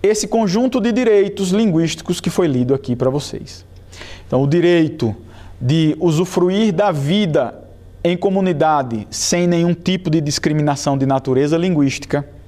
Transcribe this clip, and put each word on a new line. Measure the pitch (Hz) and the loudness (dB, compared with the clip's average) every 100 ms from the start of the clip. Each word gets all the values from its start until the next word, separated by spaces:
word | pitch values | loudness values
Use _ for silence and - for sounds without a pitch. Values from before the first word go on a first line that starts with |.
esse | 196 214 196 | 2 0 0
conjunto | 226 214 196 254 254 | 0 0 0 0 0
de | 214 | 0
direitos | 220 226 208 196 196 190 | 2 4 4 2 -2 0
linguísticos | 196 226 160 165 - - 175 | 2 2 2 0 -2 -6 -4
que | - | -2
foi | 180 175 | 0 2
lido | 127 123 | 2 0
aqui | 135 - 120 | 0 -2 -2
para | 131 | 0
vocês. | 143 - - - - - - - - - - - | -2 -6 -12 -14 -18 -20 -20 -20 -18 -18 -18 -4
Então, | 127 | 0
o | 139 | 2
direito | 175 175 175 160 160 117 101 - - - - | 2 4 4 2 0 -4 -4 -14 -20 -20 -6
de | 123 160 156 156 | 0 2 2 2
usufruir | 170 156 180 - 180 196 220 | 0 0 0 0 0 2 0
da | 175 202 | 2 0
vida | 151 139 196 202 151 120 - - - - - | 0 0 0 2 0 0 -6 -20 -20 -20 -4
em | - 277 | -2 0
comunidade | 202 190 185 151 156 151 127 113 101 | 0 2 0 2 2 2 0 -6 -8
sem | - - 175 175 | -6 -2 0 2
nenhum | 170 170 | 2 2
tipo | 170 - 185 180 | 0 -2 -2 0
de | 160 | 0
discriminação | 147 - 156 151 147 139 - 139 | 0 -2 -2 0 0 0 -2 0
de | |
natureza | 135 135 131 131 147 165 | 2 0 2 0 2 2
linguística | 180 160 139 - - 147 139 - | 2 2 0 -2 -4 -4 -4 -16